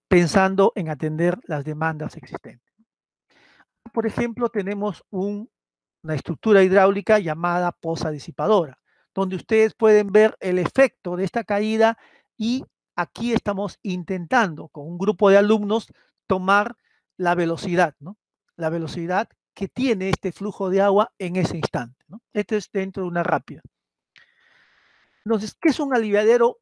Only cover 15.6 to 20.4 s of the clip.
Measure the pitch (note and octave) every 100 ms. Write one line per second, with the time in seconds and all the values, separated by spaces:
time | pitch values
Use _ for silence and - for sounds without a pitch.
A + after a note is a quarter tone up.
15.6 | G#3 A3 - _ _ _ - F#3 F#3 G3+
16.6 | G#3 A#3 _ _ _ - F3+ F3 E3+ E3+
17.6 | F3 F3 E3+ - C#3+ G#3 _ _ _ -
18.6 | D#3+ E3+ D#3+ - E3+ F3+ A3+ _ _ -
19.6 | G3 - C4 G#3 F#3+ F#3+ F#3+ -